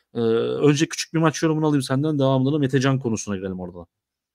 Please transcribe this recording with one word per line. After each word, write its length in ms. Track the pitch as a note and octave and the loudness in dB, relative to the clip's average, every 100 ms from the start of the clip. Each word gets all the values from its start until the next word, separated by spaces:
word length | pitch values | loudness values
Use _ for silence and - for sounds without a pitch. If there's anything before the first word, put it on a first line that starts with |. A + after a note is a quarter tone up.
| _ | _
E, 60 | A#2 | -4
önce 640 | A#2 A2+ A#2+ B2 D3 D3 D#3+ | 0 0 -2 2 2 4 0
küçük 280 | - - | -4 -6
bir 40 | E3 | 0
maç 240 | D#3+ - | 0 2
yorumunu 240 | E3 D#3 D#3 | 0 0 2
alayım 160 | D3 | 0
senden. 360 | C3 C3+ D3+ D3 | 0 0 0 2
Devamında 340 | C3+ C3+ C3 | 2 2 2
da 60 | D3+ | 0
Metecan 400 | C3+ C3+ C3+ C3+ | 0 2 2 0
konusuna 380 | C3 G#2+ - G2 | -2 -4 -4 -6
girelim 240 | F#2+ F#2 | -6 -8
orada. 260 | F2+ F2+ E2+ _ _ _ _ | -10 -12 -18 _ _ _ _